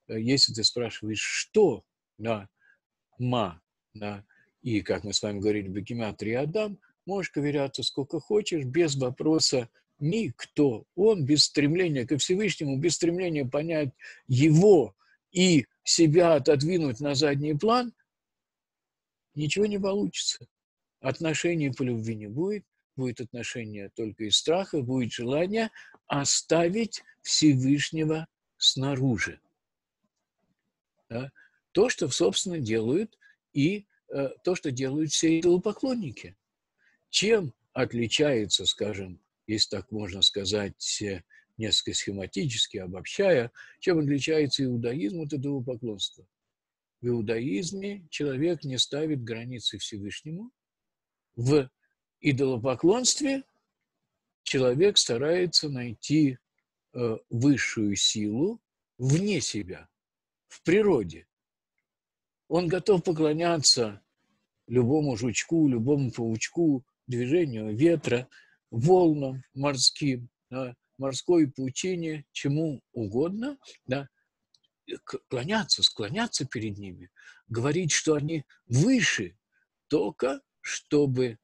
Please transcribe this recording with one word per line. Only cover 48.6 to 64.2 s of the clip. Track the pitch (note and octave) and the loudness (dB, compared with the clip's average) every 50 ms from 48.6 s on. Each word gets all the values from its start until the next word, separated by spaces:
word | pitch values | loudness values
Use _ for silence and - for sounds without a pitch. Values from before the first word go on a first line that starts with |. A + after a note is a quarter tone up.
| - | -6
не | C#3 B2+ A#2+ | -6 -4 -4
ставит | - - C#3 C#3+ D#3 D#3+ D3+ C3 A#2 | -4 -2 -4 -4 -4 -2 -4 -4 -6
границы | A2+ A2+ A2+ A#2 B2 B2+ A#2 - - - G2+ | -8 -8 -10 -10 -10 -10 -8 -8 -8 -8 -10
Всевышнему, | - - A2+ G#2 G2 G2+ - - - D3+ D#3+ F#3 A3+ B3+ _ _ _ _ _ _ _ _ _ _ _ _ _ _ _ _ _ A#2 | -12 -12 -12 -10 -10 -10 -12 -12 -12 -12 -12 -12 -12 -16 _ _ _ _ _ _ _ _ _ _ _ _ _ _ _ _ _ -4
в | A#2 C3 D3 D3 C3 B2+ _ _ _ _ _ _ _ _ _ _ | 0 2 4 4 2 0 _ _ _ _ _ _ _ _ _ _
идолопоклонстве | - D3+ C3+ A#2+ C#3 C3 C3 A#2 A2 C3+ B2+ A#2+ - E3 G#3+ B3 B3+ A#3 - - D4 C4+ C4+ C4+ C4 _ _ _ _ _ _ _ _ _ _ _ _ _ _ _ _ _ _ _ | 0 0 2 2 2 0 0 0 -2 -2 -2 2 4 4 4 4 2 0 0 0 0 -2 -2 -2 -6 _ _ _ _ _ _ _ _ _ _ _ _ _ _ _ _ _ _ _
человек | - - - C#3 C3 B2+ B2 C#3 F#3 G#3 G#3 - | -6 -2 0 2 2 2 4 4 4 4 4 2
старается | - - A#2+ A#2+ C#3 D#3 E3+ F3+ F3+ F3 - - - D3+ | 2 2 0 -2 0 0 0 0 0 0 0 -2 -2 -2
найти, | C#3 B2 A#2+ A#2+ A2 - - - C#3+ D#3 D3+ C3+ B2+ - _ _ _ _ _ _ _ _ _ _ - | -6 -6 -8 -8 -10 -10 -4 0 2 4 4 2 0 -2 _ _ _ _ _ _ _ _ _ _ -8
э, | B2+ A#2+ A2+ A2 - - - | -4 -4 -4 -4 -6 -8 -6
высшую | C3 A#2 B2+ D3 C#3 A2+ - - - A#2+ G#2 G2+ G2+ | -2 2 4 4 4 4 2 -4 -2 -2 -2 0 0
силу | - - - - A2 G#2 G#2 G#2+ A#2+ D#3 G3+ A#3 A3+ _ _ _ _ _ _ _ - | 2 2 2 2 0 -2 -2 -2 0 -2 -2 -4 -6 _ _ _ _ _ _ _ -4
вне | B2+ C3 C#3+ E3+ G3 G#3+ G3 D3 | 0 0 2 2 2 0 -2 -2
себя, | A#2 - - G#2+ F#2+ F2 F#2 D#2+ - _ _ _ _ _ _ _ _ _ _ _ _ _ | -2 -4 -6 -6 -8 -8 -12 -14 -16 _ _ _ _ _ _ _ _ _ _ _ _ _
в | - - - | -20 -8 0
природе. | D#3 E3+ G#3+ G#3+ G#3 E3+ B2 G2+ E2 D#2 - - _ _ _ _ _ _ _ _ _ _ _ _ _ _ _ _ _ _ _ _ _ _ _ _ - | 2 2 4 4 4 2 2 0 -2 -8 -14 -20 _ _ _ _ _ _ _ _ _ _ _ _ _ _ _ _ _ _ _ _ _ _ _ _ -2
Он | D3 E3+ F3+ E3 | -2 0 0 0
готов | F#3 F3+ - - G3+ F3 - | -2 0 4 4 4 4 4
поклоняться | F#3+ E3 D#3 D#3 D3+ D3+ D#3+ F3 E3+ E3+ D#3+ C3+ - - C3+ A#2 G#2+ G2+ G#2 _ _ _ _ | 0 0 2 2 2 2 2 0 0 0 2 2 2 2 2 0 -2 -4 -10 _ _ _ _